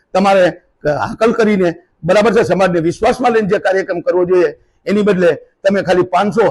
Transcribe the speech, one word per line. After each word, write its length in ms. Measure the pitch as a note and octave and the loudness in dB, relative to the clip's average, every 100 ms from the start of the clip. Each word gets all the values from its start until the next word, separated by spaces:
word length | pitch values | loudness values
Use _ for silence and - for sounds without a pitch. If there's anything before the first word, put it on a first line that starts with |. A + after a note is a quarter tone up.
| _ | _
તમારે 320 | F#3 G3 G3 F3+ - _ _ D3 | -2 2 2 2 -2 _ _ -6
હાકલ 460 | C#3+ G#2+ D3 A3+ | -4 -6 -2 -2
કરીને, 380 | A3+ G#3+ G3+ F3 E3+ _ _ | 0 0 0 0 -4 _ _
બરાબર 280 | D#3 G3+ A3 | -2 2 2
છે, 100 | G#3 | 2
સમાજને 360 | G#3+ F3+ F#3+ F3 | 0 0 0 0
વિશ્વાસમાં 520 | E3 - A3+ A#3+ B3 | -2 -2 -2 0 0
લઈને 160 | A3 G3+ | 0 0
જે 120 | G3+ | -2
કાર્યક્રમ 400 | G3 F#3+ F#3 F3 | 0 -2 -4 -6
કરવો 240 | F3 F3 F3+ | -2 -2 2
જોઈએ 240 | F#3 D#3+ - _ _ E3 | 2 0 -4 _ _ -4
એની 180 | G#3 | -2
બદલે 280 | G#3 F#3 E3+ D3 - _ | 0 2 2 0 -6 _
તમે 200 | G3 G3 | -2 -2
ખાલી 200 | F#3 F3+ | 0 0
પાંચસો, 400 | F3+ F3 G#3 F#3 G3+ | 0 0 0 0 0